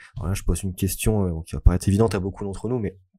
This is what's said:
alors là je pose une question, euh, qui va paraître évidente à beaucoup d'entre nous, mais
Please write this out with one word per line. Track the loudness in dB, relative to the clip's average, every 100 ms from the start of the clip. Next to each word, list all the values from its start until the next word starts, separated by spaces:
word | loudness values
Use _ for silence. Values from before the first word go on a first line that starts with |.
| -12 -8
alors | -4
là |
je | -2
pose | 0 -2
une | -2
question, | -2 -4 -2 0 2 0
euh, | -4 -8
qui |
va | 0
paraître | 4 4 4
évidente | 4 4
à | 2
beaucoup | -4 -6
d'entre | -8 -6 -4
nous, | -2
mais | -4 -8 _